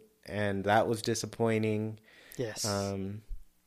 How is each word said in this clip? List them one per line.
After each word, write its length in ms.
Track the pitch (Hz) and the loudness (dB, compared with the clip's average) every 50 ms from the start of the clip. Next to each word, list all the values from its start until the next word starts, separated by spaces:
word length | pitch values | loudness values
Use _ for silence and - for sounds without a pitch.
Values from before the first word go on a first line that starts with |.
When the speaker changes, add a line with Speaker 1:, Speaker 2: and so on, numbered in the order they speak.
| - - _ _ - | -10 -20 _ _ -12
Speaker 1:
and 380 | - 82 101 104 101 98 98 95 | -8 -4 -2 0 0 0 0 4
that 220 | 101 104 113 98 90 | 4 6 6 6 4
was 140 | 117 110 | 0 0
disappointing. 1000 | - - 113 - - 107 - - 117 113 113 110 107 110 107 107 107 110 107 107 - - - - - - - - | 0 -2 -2 -2 -2 -6 -2 0 2 2 2 2 2 2 0 0 -2 -4 -6 -10 -14 -20 -20 -20 -20 -16 -8 -8
Speaker 2:
Yes. 280 | 127 110 104 - - | -6 -6 -4 -2 0
Speaker 1:
Um, 560 | 107 101 101 98 101 98 98 95 98 101 107 - - - - - - _ _ _ | 0 2 2 0 0 -2 -2 -4 -6 -6 -8 -8 -8 -10 -10 -10 -16 _ _ _